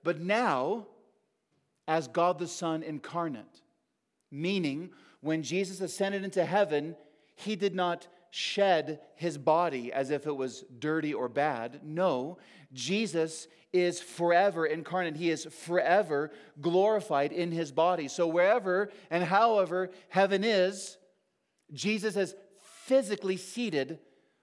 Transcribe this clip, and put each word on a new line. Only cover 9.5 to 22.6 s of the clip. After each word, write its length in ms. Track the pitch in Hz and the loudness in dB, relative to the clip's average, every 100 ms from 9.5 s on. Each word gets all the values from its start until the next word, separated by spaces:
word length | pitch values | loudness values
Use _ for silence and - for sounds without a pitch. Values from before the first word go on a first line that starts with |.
| 160 175 135 120 | 4 2 -2 -4
as 180 | 131 135 | -4 -2
if 160 | 147 143 | -2 -2
it 80 | |
was 300 | 143 131 120 - 123 | -4 -4 -6 -16 -8
dirty 340 | 151 160 156 | -4 -2 -2
or 160 | 120 123 | -2 -2
bad. 520 | 113 147 123 117 143 | 0 0 0 -6 -10
No, 540 | 151 156 185 131 135 180 - - - | -8 0 2 2 -2 -10 -18 -20 -20
Jesus 760 | 127 123 196 220 165 160 156 - _ _ | -10 -2 -2 0 0 -2 -4 -16 _ _
is 260 | 185 175 175 | 0 2 0
forever 640 | - - 170 175 202 165 | -8 -2 4 6 4 2
incarnate. 520 | 156 160 156 180 175 151 | -2 -2 -4 -4 -2 -2
He 120 | 170 | -2
is 160 | 156 | -2
forever 840 | - - - 175 151 185 180 143 151 - - - | -4 -14 -2 0 4 4 4 0 -2 -8 -20 -6
glorified 680 | 165 180 202 220 - 143 143 | 0 4 4 2 2 0 0
in 220 | - 175 | 0 -2
his 200 | 165 156 | -2 -2
body. 360 | 135 170 180 139 | 2 2 2 -2
So 180 | - 170 | -2 0
wherever 640 | 165 185 240 190 180 202 - - | 4 4 4 2 0 -2 -8 -4
and 120 | 170 | -2
however 680 | 170 196 233 214 180 180 185 - - | 2 4 4 4 2 -2 -4 -8 -2
heaven 360 | 185 196 196 | 4 4 4
is, 520 | 214 208 185 196 - - _ _ _ _ _ _ _ | 2 4 2 0 -10 -16 _ _ _ _ _ _ _
Jesus 420 | 143 190 214 214 196 | -4 -2 0 0 -2
is 180 | 185 - - _ | -2 -4 -20 _